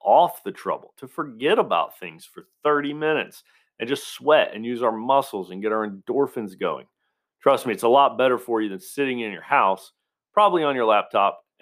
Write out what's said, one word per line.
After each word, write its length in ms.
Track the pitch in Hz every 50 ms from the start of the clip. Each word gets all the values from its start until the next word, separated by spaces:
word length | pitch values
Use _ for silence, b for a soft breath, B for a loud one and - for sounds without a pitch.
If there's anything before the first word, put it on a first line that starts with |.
| -
off 400 | 98 110 143 175 170 - - -
the 100 | 101 95
trouble, 420 | - - 98 80 71 - - _
to 100 | - -
forget 520 | 127 - - 156 147 117 110 127 151 202 240
about 400 | 202 - 92 85 80 - - -
things 260 | 92 85 80 82 -
for 200 | - - 90 82 _ _ _ -
thirty 300 | 147 147 147 143 143 147
minutes 480 | 151 156 156 156 139 98 - - - _ _ _ _ _ _ _ -
and 80 | 113
just 220 | 117 139 131 - -
sweat 440 | - - 127 139 151 147 113 - -
and 100 | 104 113
use 180 | 117 123 117 123
our 80 | 117
muscles 600 | 110 110 110 127 135 139 131 - - 101 92 87
and 100 | 90 95
get 120 | 101 107 110
our 140 | 110 107
endorphins 720 | 104 98 95 - - 123 135 139 131 - 127 110 98 92 95
going. 280 | 98 87 78 65 - _ _ _ _ _ _ _ _ _ _ _ -
Trust 240 | 139 139 117 -
me, 80 | 123 107
it's 80 | - -
a 60 | 117
lot 280 | 123 139 139 131 117
better 220 | 110 127 131 127 117
for 240 | - - 117 110 110
you 80 | 104
than 100 | 95 92
sitting 400 | - - - - 143 135 127 120
in 120 | 117 107 98
your 100 | 82 82
house, 500 | - 139 139 113 95 95 92 - - _ _ _ _ _ _ _ _ -
probably 320 | 208 208 202 180 175 156
on 100 | 143 139
your 120 | 127 117
laptop, 580 | 110 107 104 98 - - 107 98 98 98 - _ _ _ -